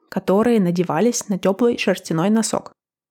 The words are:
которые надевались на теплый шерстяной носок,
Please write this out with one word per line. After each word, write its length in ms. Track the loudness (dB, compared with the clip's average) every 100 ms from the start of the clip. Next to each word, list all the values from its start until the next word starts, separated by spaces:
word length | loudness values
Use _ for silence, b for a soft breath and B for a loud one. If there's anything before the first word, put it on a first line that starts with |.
| -10
которые 500 | -6 0 2 2 2
надевались 680 | 2 0 0 0 0 0 -4
на 100 | -2
теплый 380 | -2 0 0 0
шерстяной 520 | -2 -2 -2 -2 2
носок, 440 | 0 0 -4 -8 _ _ _ _